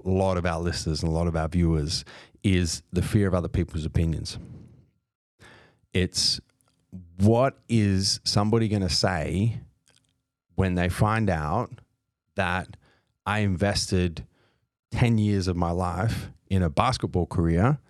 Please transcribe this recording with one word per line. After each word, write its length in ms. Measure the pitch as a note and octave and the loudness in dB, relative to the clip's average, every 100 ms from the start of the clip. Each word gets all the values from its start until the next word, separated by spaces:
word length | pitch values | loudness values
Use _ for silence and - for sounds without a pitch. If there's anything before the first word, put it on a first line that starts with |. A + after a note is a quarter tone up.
a 40 | F#2 | 0
lot 280 | F#2 F#2+ F2 | 2 2 0
of 80 | |
our 160 | F2 E2 | -2 -2
listeners 420 | F2 E2 - D#2 | -2 -4 -4 -2
and 80 | E2 | -2
a 40 | |
lot 140 | D#2+ E2+ | 0 0
of 80 | D#2+ | -2
our 120 | D#2 | -2
viewers, 560 | F2 E2+ D#2+ D2+ F2 - - - _ | 2 2 2 0 -4 -8 -18 -20 _
is 400 | G2+ F#2 E2+ - - | 0 2 0 -4 -4
the 100 | F2 | -4
fear 260 | - G#2+ G2 | 0 2 2
of 60 | |
other 140 | F2+ E2+ | 0 0
people's 360 | - E2 D#2+ | -2 -2 -4
opinions. 540 | D2+ - E2 D2+ - - - - - - _ _ _ _ _ _ - - - _ _ | -4 0 0 -2 -6 -12 -14 -18 -20 -20 _ _ _ _ _ _ -20 -20 -20 _ _
It's, 480 | F#2 F2+ - - - - _ _ _ _ F#2 E2+ F2 | -2 0 0 -2 -2 -8 _ _ _ _ -20 -18 2
what 400 | G2+ A#2 C3+ - - | 4 6 2 -2 -2
is 520 | A#2 G2+ F#2+ G2 - | 2 4 2 0 -2
somebody 440 | - - G#2+ A2+ A2 | -2 0 2 2 2
gonna 200 | G#2 F#2 | 0 0
say 720 | - G2+ F2 D2 E2+ A2+ A2 - _ _ _ _ _ _ _ _ - | 0 0 0 -2 0 0 -2 -12 _ _ _ _ _ _ _ _ -2
when 180 | F#2+ | 0
they 140 | F2+ F2 | 0 -2
find 420 | - G#2+ A2 G#2 | 2 2 2 0
out 400 | E2 D2+ G2 A#2 - _ _ _ _ _ - | 0 0 -2 -4 -10 _ _ _ _ _ -6
that 400 | F2+ F2+ - - _ _ _ _ G2 | -2 -2 -6 -14 _ _ _ _ -2
I 140 | G#2+ | 0
invested 840 | G2+ F2 G2+ G#2 - F#2 F2+ D#2+ - _ _ _ _ _ _ | 0 2 0 0 -2 0 -2 -4 -14 _ _ _ _ _ _
ten 280 | A2+ B2 A2+ | 0 2 4
years 280 | G#2 G2+ F2+ | 2 2 0
of 80 | F2 | 0
my 140 | E2+ | -2
life 600 | F2 F2+ F2 A2+ - - - _ | 0 -2 -2 -2 -2 -8 -14 _
in 140 | F#2+ | 0
a 80 | F2 | 2
basketball 560 | C#2+ A#2+ A#2+ F#2 F2+ E2 | 2 0 0 -2 -2 -2
career 520 | F#2 E2+ E2+ A#2 D3 - | 0 0 2 2 0 -2